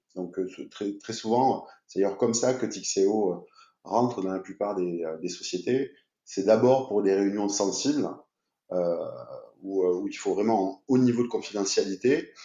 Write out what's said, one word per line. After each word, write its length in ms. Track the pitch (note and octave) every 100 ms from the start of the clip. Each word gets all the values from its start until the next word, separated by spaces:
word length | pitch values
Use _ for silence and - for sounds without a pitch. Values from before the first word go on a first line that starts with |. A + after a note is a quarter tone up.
| _ F#2
Donc, 200 | F2+ -
euh, 80 | F#2
ce, 140 | -
très, 360 | - - G#2 G2+
très 140 | -
souvent, 560 | A2 A2 A#2+ C3 - - - _
c'est 140 | F#2
d'ailleurs 180 | G2 -
comme 160 | -
ça 200 | A3 B2+
que 120 | B2+ G#2
Tixeo, 680 | G2 - G2 G2 A2 G2
euh, 120 | F2 - _ - _
rentre 360 | - G#2+ B2 A2
dans 120 | F#2
la 80 | F#2+
plupart 340 | F#2+ F#2 G2+
des, 300 | G2 F2+ F2
euh, 120 | D#2+ D#2+
des 100 | F2+
sociétés. 640 | - - F2+ B2 C3 C#3 - _ _
C'est 220 | - - G2
d'abord 420 | A2 B2 C3 -
pour 160 | G#2
des 100 | G2
réunions 340 | F#2+ G2 G#2 G2+
sensibles, 600 | - G2 F#2 C3+ D3 F2 E2+ - _ _ _ -
euh, 240 | F2+ F2 E2+ D#2+ C2 B1 C2 A1 -
où, 220 | F#2+ F#2+
euh, 100 | F#2 F2+
où 80 | G2+
il 80 | -
faut 180 | G2+
vraiment 380 | F#2 G#2+ A2 F#2+
un 100 | F#2+ -
haut 100 | B2+
niveau 240 | B2+ A#2
de 60 | A#2+
confidentialité. 1040 | A2 - G2+ F#2+ - G2+ F#2 B2 D#3 - -